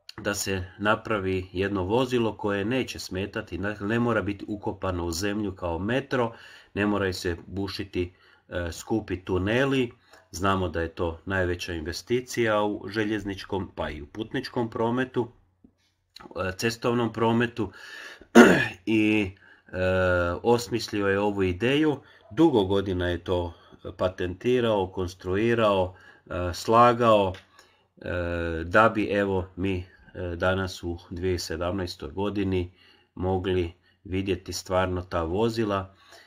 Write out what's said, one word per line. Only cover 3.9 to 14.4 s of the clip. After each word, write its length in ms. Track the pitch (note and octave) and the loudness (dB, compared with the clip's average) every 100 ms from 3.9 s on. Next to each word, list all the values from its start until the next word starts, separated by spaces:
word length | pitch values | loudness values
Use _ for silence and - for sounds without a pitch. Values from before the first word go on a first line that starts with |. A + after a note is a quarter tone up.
| A#2 | 0
mora 220 | A#2+ A2 | 2 0
biti 240 | F#2+ G2+ - | -2 -4 -6
ukopano 580 | G#2 A#2 G#2 F#2+ F2 E2+ | -8 -6 -6 -4 -2 -2
u 60 | |
zemlju 440 | E2 G2+ G#2 G2+ F2+ | -2 -2 -2 -4 -4
kao 240 | F2 E2 | -4 -4
metro, 520 | G2 C3 C3+ C3 A#2 - - - - | -2 -2 -2 -2 -2 -4 -20 -20 -10
ne 120 | - G#2 | -2 0
moraju 280 | G2+ F#2+ | 2 0
se 240 | F2+ F#2 E2+ - | -2 -4 -4 -6
bušiti, 680 | F#2 G2 - F#2+ F#2 F2+ - _ _ - | -8 -6 -6 -6 -4 -4 -6 _ _ -10
e, 220 | F2+ E2+ | -6 -6
skupi 540 | E2 - A2+ G#2+ F#2 - | -8 -4 -4 -2 -6 -2
tuneli. 680 | F#2 F#2+ A#2+ C#3 C3+ A#2+ - _ - _ | 0 2 2 2 2 -2 -6 _ -20 _
Znamo 380 | E2+ G2 F#2+ F2+ | -2 0 2 0
da 120 | D#2+ | -2
je 140 | E2 - | -4 -2
to 240 | E2+ D#2+ - | -4 -4 -4
najveća 480 | F#2+ F2+ F2 - | 0 0 -2 -6
investicija 920 | E2+ D#2 E2+ - B2 B2+ - A2+ G#2+ | -8 -6 -8 -2 -2 -2 0 2 2
u 240 | G#2 G2+ G2+ | 0 -2 -6
željezničkom, 840 | G#2+ G#2+ A2 G2 F#2+ - G2 F#2 - | -2 0 -2 -4 -8 -6 -6 -4 -6
pa 140 | D#2 | -6
i 120 | D2 | -6
u 40 | C#2+ | -12
putničkom 640 | G#2 A2 C3+ | -10 -8 -6